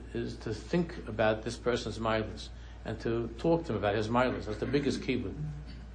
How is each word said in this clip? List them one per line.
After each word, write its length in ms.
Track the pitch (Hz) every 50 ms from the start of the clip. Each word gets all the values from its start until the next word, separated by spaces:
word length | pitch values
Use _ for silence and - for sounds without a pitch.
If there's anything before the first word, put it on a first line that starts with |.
| - - -
is 220 | 120 120 123 113
to 160 | - - 113 107
think 400 | - - - - 180 175 - - - -
about 360 | 120 107 113 110 110 113 110 -
this 140 | 120 117
person's 400 | - - 120 120 120 - 113 101
milas 520 | 110 113 110 110 110 104 95 92 - - - - - - - - - -
and 140 | - 107 -
to 280 | - 120 113 117 117 113 - -
talk 260 | - 165 165 165 -
to 60 | -
him 60 | 113
about 180 | 98 101 104 101
his 120 | 113 104
milas. 380 | 110 120 123 131 123 104 95 90
That's 140 | 107 107 -
the 80 | 123
biggest 340 | 117 127 143 143 127 - -
kibbud. 320 | - 135 127 117 98 92 - - - - - - - - - - - -